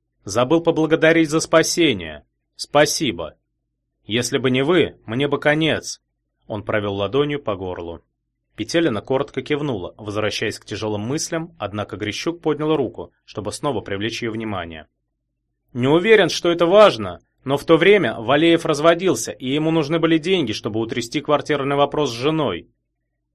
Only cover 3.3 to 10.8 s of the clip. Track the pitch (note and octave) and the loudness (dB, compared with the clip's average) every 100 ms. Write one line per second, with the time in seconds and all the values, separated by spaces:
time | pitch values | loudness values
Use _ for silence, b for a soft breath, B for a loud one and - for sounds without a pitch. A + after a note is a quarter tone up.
3.3 | - _ _ _ _ _ _ - A2 A#2+ | -12 _ _ _ _ _ _ -4 -2 -2
4.3 | C3+ C3 B2+ C#3 F3+ A2 - - A#2 C#3+ | -2 0 0 2 2 2 -2 -8 -2 -2
5.3 | C#3+ D3 D#3 D#3+ G#2 - - _ _ _ | 0 0 2 0 -2 -4 -14 _ _ _
6.3 | _ - G#2+ - A2 G2+ G2 G2 C3 D3 | _ -12 -10 -4 -2 -2 -2 -2 0 -2
7.3 | D3 A#2 F#2+ F#2 F2+ E2+ E2 _ _ _ | -4 -6 -6 -6 -8 -10 -12 _ _ _
8.3 | _ _ - G#2+ E3 E3 G#2 - C3+ C#3 | _ _ -12 -4 0 0 -2 -2 -2 -2
9.3 | - B2+ D3 D3 G#2+ E2+ - G#2+ G#2 G#2+ | -8 -4 -4 -4 -6 -8 -12 -8 -4 -4
10.3 | - A2 - - G#2 | -2 -6 -6 -10 -8